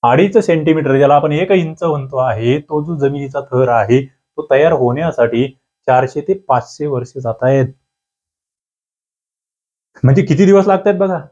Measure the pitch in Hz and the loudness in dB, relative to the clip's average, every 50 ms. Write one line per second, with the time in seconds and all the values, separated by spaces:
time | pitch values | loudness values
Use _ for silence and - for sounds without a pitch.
0 | - 120 123 143 185 202 190 233 - - 170 160 151 160 160 156 151 147 135 139 | 2 2 4 4 2 2 2 0 2 2 -2 0 2 0 0 0 0 0 2 2
1 | 143 139 143 143 139 151 147 151 185 185 202 185 170 160 160 - 175 170 151 147 | 4 4 4 4 2 0 -2 -2 0 0 0 0 0 -2 -6 -6 -4 -4 -4 -4
2 | 135 131 139 131 127 127 110 107 113 120 131 151 147 _ 151 151 147 160 170 147 | -6 -8 -4 -4 -2 -2 -2 -2 -2 -2 -2 -2 -4 _ -6 -6 -4 -6 -6 -2
3 | 139 139 143 143 139 135 139 143 139 - 131 127 131 123 120 117 104 101 120 135 | -2 -2 -2 -4 -8 -8 -8 -10 -10 -4 -2 -2 0 2 2 0 2 2 0 0
4 | 135 135 _ _ _ _ _ - 151 - 135 135 147 165 170 131 127 120 123 143 | 0 -4 _ _ _ _ _ -14 -4 0 2 2 4 2 2 2 0 0 -2 -2
5 | 165 - - - 120 113 117 117 131 135 131 _ _ _ _ _ _ - 127 127 | -4 -6 -2 -2 -2 0 0 -2 -2 -4 -6 _ _ _ _ _ _ 0 0 0
6 | 131 127 - 151 143 - - 190 _ - 131 123 120 - - - 147 147 139 123 | 0 -2 -4 -8 -4 -4 -6 -6 _ -2 -4 -4 -2 -6 -12 -10 -8 -6 -6 -6
7 | 120 123 _ 139 123 117 113 - 131 127 135 135 131 - - _ _ _ _ _ | -8 -10 _ -10 -8 -8 -8 -2 0 0 2 0 0 -2 -6 _ _ _ _ _
8 | _ _ _ _ _ _ _ _ _ _ _ _ _ _ _ _ _ _ _ _ | _ _ _ _ _ _ _ _ _ _ _ _ _ _ _ _ _ _ _ _
9 | _ _ _ _ _ _ _ _ _ _ _ _ _ _ _ _ _ _ _ - | _ _ _ _ _ _ _ _ _ _ _ _ _ _ _ _ _ _ _ -2
10 | - 131 135 175 190 - 180 143 202 190 196 196 190 202 196 190 196 208 202 180 | 2 2 2 2 2 0 2 2 4 4 6 4 4 2 0 0 0 -2 0 0
11 | 196 190 185 165 143 - | -2 -2 -2 -6 -8 -14